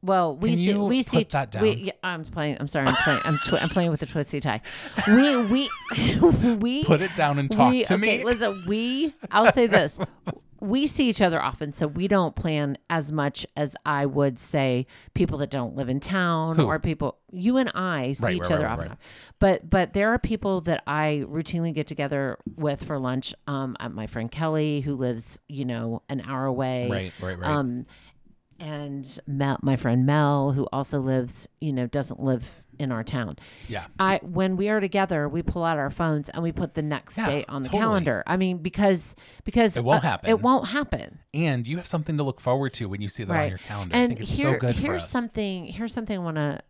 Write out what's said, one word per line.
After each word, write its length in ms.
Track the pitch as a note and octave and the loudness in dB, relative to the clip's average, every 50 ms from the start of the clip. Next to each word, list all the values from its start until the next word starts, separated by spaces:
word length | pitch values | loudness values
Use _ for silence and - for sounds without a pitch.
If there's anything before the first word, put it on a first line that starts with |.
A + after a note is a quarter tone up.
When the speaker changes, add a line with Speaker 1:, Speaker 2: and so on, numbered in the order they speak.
Speaker 1:
Well, 340 | - F#3 G3 F#3 F3 E3 C#3+ C#3+ | 2 2 4 4 4 2 0 0
we 120 | F3+ A3+ | 2 2
Speaker 2:
Can 60 | - E3+ | 2 4
Speaker 1:
see, 60 | F3+ | 4
Speaker 2:
you 180 | F#3 G3+ G3+ G3+ | 4 4 2 2
Speaker 1:
we 160 | G3+ A#3+ C4+ B3+ | 2 2 2 0
see, 140 | - - E3+ | 2 2 2
Speaker 2:
put 100 | D3 - | 2 2
that 300 | - C#3+ C#3 G#2+ - - | 0 -2 -2 -2 -2 2
Speaker 1:
we, 140 | G#3+ A3 F3+ | 2 2 2
Speaker 2:
down? 100 | A#2 G3 | 2 -4
Speaker 1:
yeah, 60 | F#3+ F3+ _ - | -8 -8 _ -6
I'm 200 | F#3 F3+ E3 D#3+ | -6 -6 -6 -8
playing. 340 | - - F3 D3+ D3 C#3+ - | -8 -4 -2 -2 -2 -2 -2
I'm 80 | C3+ C#3+ | -4 -2
sorry. 180 | - D#3+ C3+ C3 | 0 0 2 2
I'm 80 | C3 | 2
playing. 240 | - - E3 C#3+ - - | 2 2 2 2 2 2
I'm, 120 | - D3+ D3 - - | 0 -2 -2 0 0
twi-, 120 | - - | 0 0
I'm 100 | - E3 | 0 0
playing 220 | - F#3+ F3 E3+ | 0 0 0 2
with 80 | D#3 D3 | 0 -2
the 60 | - | -4
twisty 340 | C3+ - E3 C#3+ - - C#3+ | -4 -4 -4 -4 -4 -4 -4
tie. 220 | - D3+ G#2+ A2+ - - - - - - - - F#3+ G#3 | -2 -2 -4 -4 -6 -10 -12 -12 -12 -8 -6 -2 4 6
We, 380 | G#3 B3 C4+ D4 C#4 B3 A#3+ G3+ | 8 8 8 6 4 2 2 2
we, 220 | A3 C4 C#4+ - C6+ - - - A#3 - - - - - | 2 0 0 -2 -6 -10 -8 -6 -4 0 0 2 2 6
<laughs> 360 | - E4+ - - - B3 A#3 | 6 6 6 6 4 2 2
we 280 | G#3 G3+ A#3+ B3 C#4+ D#4 | 2 0 -2 0 0 2
Speaker 2:
Put 160 | C3 F#3 D3+ | 4 4 4
it 120 | F#3 F#3+ E3 | 4 0 0
down 220 | F#3+ D#3+ D3 C#3+ C#3+ | 2 2 2 2 0
and 100 | C#3 C3+ | 0 0
Speaker 1:
we, 60 | A3 | 4
Speaker 2:
talk 320 | G#3 - B3+ B3+ B3+ - - | 4 6 6 6 4 2 2
to 60 | F#3+ | 2
Speaker 1:
okay, 220 | F#3 G#3 A3 G#3+ A#3+ | 2 2 2 0 0
Speaker 2:
me. 40 | B3+ | 2
Speaker 1:
listen, 400 | A#3 B3 A3 A3+ G#3+ G3 G3 F3 F3 | 0 0 2 0 -2 -2 -4 -2 -2
we, 460 | G3+ G#3+ A#3 A#3+ B3+ C4+ D#4 D#4 - _ - F#3+ | 0 0 0 0 0 0 -2 -2 -4 _ -14 0
I'll 200 | - G3 A3 A3+ | 2 6 6 8
say 160 | - C4+ A#3+ A#3 | 8 6 4 6
this. 320 | G3 - D#3+ D3 - - - | 6 4 4 4 -2 -6 -8
Speaker 2:
<laughs> 60 | - - _ _ - - - _ - - - | -8 -10 _ _ -10 -10 -10 _ -20 -16 -10
Speaker 1:
We 260 | - G3+ G#3 C4 C#4+ D4+ | -4 -2 0 0 0 0
see 200 | - - C#4+ B3 | 2 2 2 2
each 140 | G#3 - | 4 4
other 200 | G#3+ F3+ E3 D#3+ | 4 4 4 2
often, 300 | - C3 - - D#3 C#3+ | 0 -2 -4 -4 -8 -10
so 160 | D3 - E3 D3+ | -4 -4 -4 -2
we 220 | C#3+ E3+ F3+ G3 | -2 -2 0 2
don't 260 | G3+ G3 F3+ D#3 - | 2 2 2 0 -2
plan 420 | - - E3+ D#3 D3+ D3 C#3+ C#3 - _ _ | -4 -2 -2 0 0 0 -2 -4 -6 _ _
as 240 | E3+ E3 D3 C#3 D3+ | -2 -2 -2 -2 -2
much 320 | D#3 C#3+ C#3+ C#3+ - - - _ | 0 -2 -2 -2 -4 -10 -8 _
as 220 | - D3+ C#3 - - _ | -4 -4 -4 -4 -6 _
I 200 | - D3 C#3+ C#3+ | -2 0 0 0
would 320 | C#3+ C3+ C#3+ C#3+ C#3 B2+ A2+ | 0 2 2 2 2 0 -2
say 480 | - - - D3+ C3+ C3 B2+ B2 C3 _ - - - - _ | -10 -4 0 0 2 2 2 0 -2 _ -10 -20 -20 -8 _
people 240 | - F#3 D#3+ D#3 C#3+ | 0 0 0 0 -4
that 120 | C#3+ C3+ | -4 -4
don't 280 | - C#3 B2 A#2 B2+ C3 | -2 -4 -4 -4 -4 -6
live 100 | C#3 A#2+ | -4 -2
in 140 | B2+ C#3 | -2 -4
town 560 | C#3+ - F#3 G3 F3+ E3+ E3+ D#3+ D#3+ E3 E3 D#3+ | -2 -2 -2 0 0 0 0 0 0 0 2 2
Speaker 2:
Who? 80 | D3+ | 4
Speaker 1:
or 140 | A#2 D#3 D#3 | 4 2 0
people. 380 | - F3+ D#3+ - - C3+ - _ _ _ | 0 -2 -2 -2 -4 -6 -6 _ _ _
You 240 | - F#3 F3+ A3 B3+ | -10 -2 0 2 4
and 140 | C4 C4 A#3 - | 4 2 2 0
I 380 | - F#3 F#3 E3+ D3 B2+ B2+ | -2 -2 -2 -2 -2 -2 -4
see 140 | C3+ C3 A#2 | -2 -2 0
Speaker 2:
Right, 100 | A2+ F#2 | 0 0
Speaker 1:
each 60 | - | 0
Speaker 2:
right, 100 | F2 F2+ | 0 2
Speaker 1:
other 140 | - - - | 2 2 2
Speaker 2:
right, 60 | A2 A2+ | 0 -2
Speaker 1:
often, 140 | E2+ E2 D#2 | -4 -4 -8
Speaker 2:
right. 80 | - - - - - - - - - _ | -10 -14 -18 -20 -20 -20 -20 -20 -2 _
Speaker 1:
but, 300 | - G3 F#3 - - E3 | 4 4 4 4 2 2
but 240 | - G3 F3 - - | 2 2 2 2 2
there 160 | G3+ G3+ A3 A#3 | 2 2 2 2
are 60 | B3 | 2
people 400 | - - A3+ G#3+ - G3+ F#3+ F#3 D#3 | 0 0 -2 -2 0 0 -2 0 0
that 200 | E3+ E3 - - | 0 -2 -2 -2
I 380 | - C#3+ D3+ D#3 D3+ D3+ D3 C3+ - | -2 -2 0 2 2 0 0 -2 -4
routinely 440 | D3 D#3+ D#3+ - - E3+ E3 E3+ D#3 | -4 -6 -4 -4 -2 -2 -2 -2 -2
get 140 | D3 D3 - | -4 -4 -6
together 520 | D3 - D3 C#3 D3 C#3 C#3 C3 A2 - - - - - | -4 -4 -4 -2 0 -2 -2 -2 -4 -6 -10 -12 -8 -4
with 260 | D3+ D3+ C#3 C#3 - | -2 -2 -2 -2 -6
for 160 | - D3+ C#3 | -6 -6 -4
lunch. 340 | C3 B2+ B2+ C3 C3 - - - _ - | -2 -2 -2 -2 -4 -4 -8 -10 _ -6
Um, 300 | C#3+ C3+ C3+ B2+ A#2+ - | -6 -4 -4 -6 -8 -8
uh, 80 | - A#2+ | -10 -10
my 180 | - G2+ A2 | -8 -8 -8
friend 240 | G#2+ - A#2+ A2+ A#2 | -8 -6 -6 -6 -6
Kelly, 520 | - D3 E3 D#3+ D#3 D#3 D3+ D3+ D3 D3 | -4 -2 -2 0 2 2 0 0 0 -2
who 140 | C3 D3 C#3+ | -2 -4 -4
lives, 440 | B2 C3 B2 A#2+ A2+ A2+ - - - _ _ | -2 -2 -2 -2 -4 -8 -12 -14 -16 _ _
you 160 | D3 C3+ C#3 | -10 -6 -4
know, 380 | B2 A#2+ A#2 A#2 A#2 A2+ A2+ _ _ | -4 -4 -4 -4 -6 -6 -8 _ _
an 100 | C#3 C3+ - - | -8 -8 -6 -6
hour 180 | C3+ C3 C3 | -6 -4 -2
away. 440 | C3+ B2+ B2 C3+ B2+ B2+ B2 B2 B2 | -2 -2 -2 -2 -2 -2 -2 -2 -2
Speaker 2:
Right, 220 | - G2 F#2+ F2+ - - | -2 -2 -4 -6 -8 -8
right, 180 | - F#2 F#2 F2 | -8 -6 -6 -4
right. 100 | F#2 D3 | -4 -2
Speaker 1:
Um, 360 | D3+ D3 C#3 B2+ A#2+ B2 C3+ _ - - - - _ _ _ - - _ _ _ _ _ | 0 0 0 -2 -4 -6 -8 _ -16 -20 -20 -20 _ _ _ -20 -20 _ _ _ _ _
and 580 | F3 D3+ D3+ D3 D3 C#3+ C#3 C#3 C3+ C3+ - - - | -12 -10 -8 -8 -8 -8 -10 -10 -10 -10 -14 -14 -8
Mel, 320 | - C#3+ C3+ C#3 C#3 C3+ - | -6 -2 0 0 0 0 0
my 160 | - C3+ C3+ B2 | 2 2 2 2
friend 280 | - B2 A#2 B2+ B2+ | 2 2 4 4 4
Mel, 460 | C3+ C#3+ D3+ D3+ C#3+ C#3+ C#3+ C3+ C#3+ | 4 4 4 4 4 4 4 2 2
who 160 | C3+ C#3 C3+ - - | 2 0 -2 -2 -2
also 260 | C3+ C#3 - - C#3+ | -4 -4 -2 -2 -2
lives, 480 | C3 C3 C3 C3 B2 B2 A#2+ - - - _ _ | 0 2 0 0 0 -2 -6 -10 -12 -14 _ _
you 100 | - D#3 | -4 -4
know, 160 | C#3 B2+ B2 A#2+ | -2 -2 -2 -2
doesn't 320 | - C#3+ C3+ - - - | -2 -4 -4 -4 -6 -4
live 440 | - C3+ C3 A#2+ A#2+ - - - - _ - - | 0 0 0 0 -2 -8 -16 -20 -20 _ -10 -6
in 140 | D3+ C3+ | -4 -4
our 140 | B2 A2+ A2+ | -4 -4 -4
town. 320 | - - C3+ A#2 G2 D2+ - - - - - - - | -4 -4 -4 -4 -4 -8 -12 -16 -20 -20 -20 -14 -10
Speaker 2:
Yeah. 160 | A#2 G2+ F2 - - - | -10 -10 -10 -12 -4 0
Speaker 1:
I, 220 | F#3+ F#3+ G3 F#3 | 0 2 2 0
when 360 | - - F3+ F3+ F#3+ F#3+ F#3+ F3+ | -2 -4 -2 0 0 0 0 0
we 100 | G3 G#3 | 0 0
are 140 | G#3+ G#3+ | 0 0
together, 480 | G3 F#3+ - G3+ F#3+ F#3 F#3+ D#3 D3 D3 | 0 0 0 0 0 2 0 0 0 0
we 120 | C#3 E3+ | -2 -2
pull 220 | E3 - - F3 E3+ | -2 -2 -2 0 0
out 140 | E3 E3 D3 | 0 0 0
our 120 | C#3 C#3 | -2 -4
phones 380 | C#3+ - F3 D#3+ D#3 D3+ C#3+ - | -2 -2 0 2 2 0 -2 -4
and 160 | - - E3+ | -6 -4 -4
we 80 | E3+ | -2
put 220 | D#3+ - F3+ D#3+ - | -2 -2 -6 -4 -4
the 80 | - | -4
next 360 | D3+ D3+ D3+ C3+ - - - - | -4 -2 -4 -6 -8 -8 -6 -4
Speaker 2:
Yeah, 80 | A3+ - | -2 0
Speaker 1:
day 160 | C#3 D3 - - | 0 -2 -2 -4
on 140 | - C#3 | -6 -6
the 80 | C3+ B2+ | -4 -2
Speaker 2:
totally. 100 | F#3+ G3+ | 0 2
Speaker 1:
calendar. 420 | A3 A3+ G#3+ G3 E3+ D3 A#2+ G2 - - | 2 4 2 2 2 2 0 0 -2 -2
I 80 | E3+ | 0
mean, 220 | F#3 F#3+ F#3 F3+ F3 | 2 2 0 0 -2
because, 580 | D#3 F3+ - - G#3 G3 F#3+ F3 - - - _ - - - - - | -4 -6 0 2 4 4 4 4 0 -8 -14 _ -20 -20 -20 -12 -10
because, 320 | - - A#3 A#3 G#3+ E3+ B2+ | 0 4 4 4 4 4 2
Speaker 2:
It 80 | A#2 | 4
won't 180 | A#2+ D3 D#3+ B2+ | 4 4 4 4
Speaker 1:
uh, 60 | E3 | 2
Speaker 2:
happen. 200 | G#2 F2 - - | -2 0 2 2
Speaker 1:
it 120 | A3+ G#3+ | 2 4
won't 260 | G#3 B3 B3+ - - F#3 | 4 4 4 4 2 0
happen. 520 | G#3 C#4+ D4 - - B2+ - - - - _ _ - | -2 -4 -4 -2 -6 -8 -8 -10 -16 -20 _ _ -4
Speaker 2:
And 320 | C#3+ E3 D#3+ C#3 B2 A#2+ | -2 0 0 0 0 -2
you 120 | A2+ D3 F3 | -4 -6 -8
have 100 | F3 - | -6 -4
something 300 | - E3 D3+ - D#3+ D3 | -4 -4 -2 -2 -2 -2
to 60 | D3 | 0
look 180 | C3+ B2+ - | -2 -4 -4
forward 320 | - B2+ B2 C3+ C#3 C3 - | 0 0 0 2 0 -2 -4
to 160 | - A#2 G2 | -4 -6 -6
when 100 | F#2+ G2+ | -4 -6
you 60 | G#2 G2+ | -6 -6
see 160 | - - A2+ | -6 -6 -4
that 80 | F#2+ | 0
on 60 | F3 D#3+ | 0 0
Speaker 1:
Right. 100 | D3+ - | 0 0
Speaker 2:
your 100 | F#2 F2+ | -2 -6
calendar. 360 | - - G#2 G#2 G2 F2+ - | -10 -10 -8 -8 -6 0 2
I 40 | A#3+ | 2
Speaker 1:
And 100 | B3 A#3+ | 2 2
Speaker 2:
think 100 | A#3+ G#2+ A2 | 0 -4 -4
it's 80 | - - | -4 -2
Speaker 1:
here, 180 | - C#4 - - | 0 2 2 2
Speaker 2:
so 40 | - | 2
good 160 | C3 B2 A#2+ | 2 0 0
for 60 | - | 0
Speaker 1:
here's 220 | - D4 - E4+ E4+ | 0 -2 -2 -4 -4
Speaker 2:
us. 60 | - | -2
Speaker 1:
something, 560 | - B3+ A#3+ A3+ - - G#3+ G3+ F#3+ F3+ E3+ | -2 -4 -4 -2 -4 -4 -4 -4 -4 -6 -8
here's 280 | - - G3 A3+ A#3 - | -10 -10 -8 -8 -6 -6
something 240 | B3+ A3+ G3+ G#3+ F#3 | -8 -6 -4 -4 -4
I 40 | |
wanna 380 | F3 E3+ D#3+ D#3 D3 D3 - - - _ | -4 -4 -2 -2 -2 -2 -2 -6 -10 _